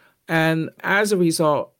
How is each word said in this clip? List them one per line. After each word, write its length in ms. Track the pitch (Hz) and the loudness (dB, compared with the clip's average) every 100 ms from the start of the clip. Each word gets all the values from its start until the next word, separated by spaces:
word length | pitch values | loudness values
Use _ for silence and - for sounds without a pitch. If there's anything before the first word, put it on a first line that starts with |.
| _ _ - | _ _ -4
And 400 | 165 160 160 156 - | 0 0 0 -4 -8
as 300 | 175 190 208 | -2 0 0
a 60 | 202 | 2
result, 560 | 170 160 156 143 - _ | 0 2 0 0 -4 _